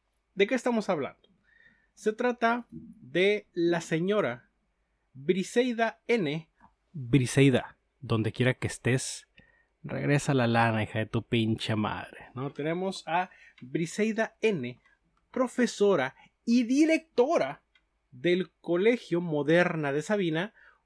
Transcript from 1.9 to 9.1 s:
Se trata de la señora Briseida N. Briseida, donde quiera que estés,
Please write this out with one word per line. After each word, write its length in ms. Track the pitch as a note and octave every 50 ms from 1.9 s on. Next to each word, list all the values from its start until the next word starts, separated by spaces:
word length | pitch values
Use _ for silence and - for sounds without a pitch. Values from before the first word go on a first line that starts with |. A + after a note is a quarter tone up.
| _
Se 180 | - - G#3+ G#3+
trata 540 | - A#3+ B3 A#3 - A#3 A3+ A#3+ B3 A#3 _
de 800 | - - - - - - - B2+ C#3 F3 F#3+ G3+ G#3 G#3 - _ _
la 280 | F3+ E3+ E3+ F3 E3
señora 680 | - - E3+ D#3+ F3 F#3+ G#3 G#3 E3 A#2+ B2 B2 - _ _ _ _ _ _ _ _ _ _ _ _ _ -
Briseida 840 | C3+ C#3 D#3+ F3+ F#3+ F3+ - - A#3+ B3+ B3+ A#3 A3+ A3+ A3 - _ _
N. 420 | - A#3 A#3 F3 C#3 D3+ D#3+ - _ _ _ - _ _ _ _ _
Briseida, 880 | - D3+ B2 A#2 B2+ C#3 B2 - - C#3 C#3 C#3 B2 G2+ - - - _ _ _ _ _
donde 300 | - A2+ A#2 A2 G#2 A2
quiera 240 | - - A#2+ B2+ C3
que 100 | - -
estés, 640 | G#2 - - - A#2 B2+ C3 - -